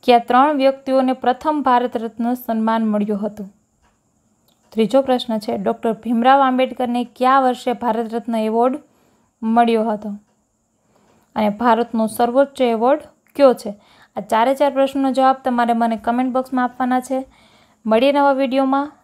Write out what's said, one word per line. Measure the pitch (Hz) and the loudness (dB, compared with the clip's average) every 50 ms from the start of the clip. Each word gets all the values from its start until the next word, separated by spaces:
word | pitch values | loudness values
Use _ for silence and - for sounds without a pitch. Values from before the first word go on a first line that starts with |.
| _ | _
કયા | - 240 240 | 4 4 4
ત્રણ | 233 - 254 247 269 302 302 | 4 2 2 2 4 2 2
વ્યક્તિઓને | 277 262 269 269 269 - - 262 262 269 254 254 | 2 2 0 0 0 -4 -2 0 0 0 0 -2
પ્રથમ | 262 - 240 254 254 - 311 302 302 269 | -2 -2 -2 -2 -2 -2 -4 -2 -2 0
ભારત | 269 247 247 247 247 - | 2 2 2 0 -2 -6
રત્ન | 240 220 226 220 - 233 233 254 | -6 -8 -8 -6 -4 -4 -4 -4
સન્માન | 247 - - 226 220 220 220 226 226 226 | -4 -6 -6 -4 -2 0 0 0 0 0
મળ્યું | 220 208 208 208 208 214 202 208 | -2 0 -2 -2 -2 -4 -4 -4
હતું? | 208 - - 202 190 _ _ _ _ _ _ _ _ _ _ _ _ _ _ _ _ _ _ _ _ _ _ _ _ - | -8 -8 -10 -16 -16 _ _ _ _ _ _ _ _ _ _ _ _ _ _ _ _ _ _ _ _ _ _ _ _ -2
ત્રીજો | 214 226 208 - 269 262 | -2 0 2 2 2 2
પ્રશ્ન | 262 254 247 - - 220 214 | 2 -2 -2 -2 -4 -6 -6
છે, | 208 - 240 | -4 -6 -6
ડૉક્ટર | 220 185 220 233 233 - 233 214 | -4 -4 -4 -4 -2 -4 -4 -4
ભીમરાવ | 214 - 226 247 226 240 262 269 277 | -4 -4 -4 -2 2 4 4 4 6
આંબેડકરને | 277 262 254 254 262 254 240 - 254 240 240 247 240 | 4 2 2 0 -2 -2 -2 -6 -6 -4 -4 -4 -6
કયા | 240 _ - 247 254 262 277 | -8 _ -2 0 2 2 4
વર્ષે | 262 254 247 247 - 254 240 | 2 2 0 -2 -4 -6 -6
ભારત | - 240 240 220 226 233 220 226 | -4 -4 -4 -2 -2 -4 -6 -6
રત્ન | 240 208 - 233 | -8 -6 -4 -4
એવોર્ડ | 220 220 214 220 233 240 254 254 302 - _ _ _ _ _ _ _ _ _ _ _ - | -2 -2 -2 0 2 0 0 0 -4 -10 _ _ _ _ _ _ _ _ _ _ _ -6
મળ્યો | 220 226 240 240 233 233 220 214 | -2 2 2 2 2 2 0 -2
હતો? | 233 214 208 214 214 202 208 _ _ _ _ _ _ _ _ _ _ _ _ _ _ _ _ _ _ _ _ _ _ _ | -2 -4 -6 -8 -12 -14 -14 _ _ _ _ _ _ _ _ _ _ _ _ _ _ _ _ _ _ _ _ _ _ _
અને | 226 214 208 | -2 -2 -2
ભારતનો | 202 208 240 240 226 226 240 233 - 226 220 | -2 0 0 2 2 2 0 -4 -2 -4 -4
સર્વોચ્ચ | 220 220 - 240 240 240 262 277 277 277 - | -4 -2 -2 -2 0 2 2 0 0 0 -2
એવોર્ડ | 262 240 233 220 226 254 285 311 - - _ _ _ _ _ | 0 0 0 0 2 2 0 0 -2 -14 _ _ _ _ _
કયો | - 285 262 240 | 4 4 4 4
છે? | 254 - 208 202 - _ _ _ _ - _ _ | 2 -4 -14 -14 -14 _ _ _ _ -20 _ _
આ | 214 | -12
ચારે | 202 - 240 220 226 254 269 | -6 -2 0 2 2 2 2
ચાર | 269 294 285 254 | 2 0 0 2
પ્રશ્નોનો | 269 269 269 277 277 269 269 | 0 0 0 0 -2 -2 0
જવાબ | 254 262 262 262 269 262 - | 0 2 2 2 2 0 -2
તમારે | - 247 240 240 233 233 | -4 -2 0 0 0 0
મને | 226 233 233 226 | 0 0 -2 -2
કમેન્ટ | 214 - 233 233 247 254 262 233 | -4 -4 -4 -2 -2 -2 -2 -2
બોક્સમાં | 262 262 262 269 254 247 | -4 -4 -2 -2 -2 -2
આપવાના | 247 247 - 262 247 254 254 | -2 -4 -4 -4 -2 -2 -2
છે. | 254 - 262 262 269 - _ _ _ _ _ _ _ _ _ _ _ | -2 -4 -6 -6 -6 -8 _ _ _ _ _ _ _ _ _ _ _
મળીએ | 220 220 226 254 277 277 | 0 2 4 4 4 2
નવા | 285 285 277 269 | 4 2 2 2
વીડિયોમાં. | 262 277 254 247 269 269 269 269 277 285 294 - _ | 2 0 0 0 0 0 0 0 -2 -2 -6 -10 _